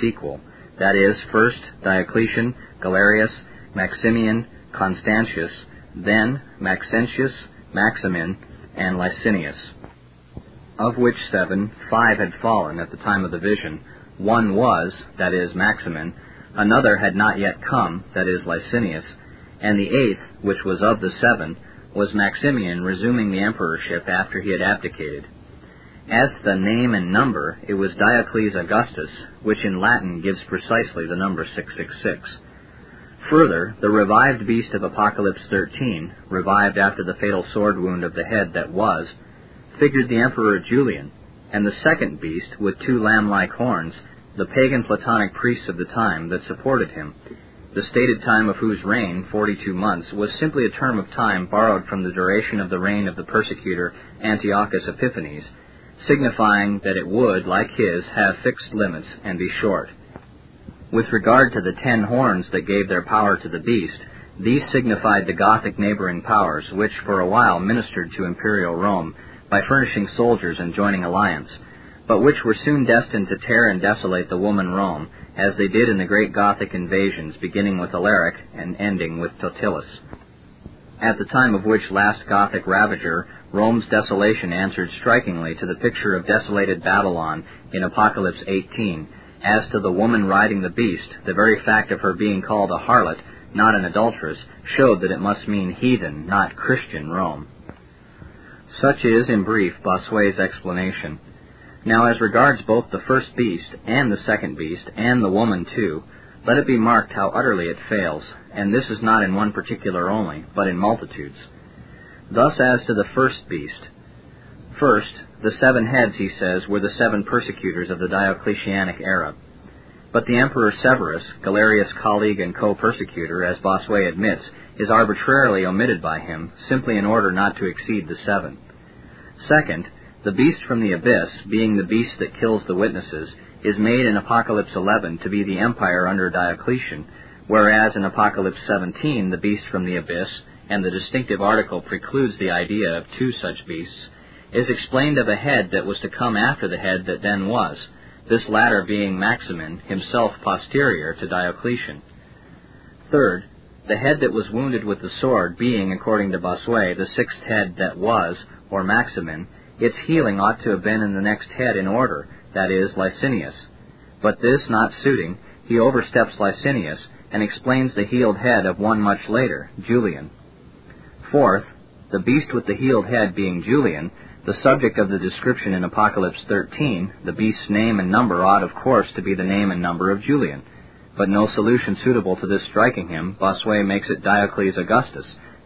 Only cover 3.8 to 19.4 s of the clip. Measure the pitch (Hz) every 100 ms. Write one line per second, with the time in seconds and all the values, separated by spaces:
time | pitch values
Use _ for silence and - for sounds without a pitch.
3.8 | 95 - 113 117 110 113 120 - - -
4.8 | 95 90 - 107 113 - 82 - - -
5.8 | - - 92 107 113 135 - - 95 95
6.8 | - 113 123 - 131 - - - - 92
7.8 | 110 - 95 87 85 95 - - - -
8.8 | 92 92 90 - 113 98 73 - - -
9.8 | - - - - - - - - - -
10.8 | 117 117 120 - - 98 90 98 104 -
11.8 | - 113 117 107 95 - 117 107 78 82
12.8 | 82 - 110 101 90 85 98 104 80 78
13.8 | - - - - 98 117 107 98 123 87
14.8 | 87 - - - 90 90 87 90 101 107
15.8 | - 80 82 - - - - - 104 120
16.8 | 117 98 98 95 107 101 98 - - 127
17.8 | 90 87 - 95 92 90 92 82 - 120
18.8 | 101 78 - - - -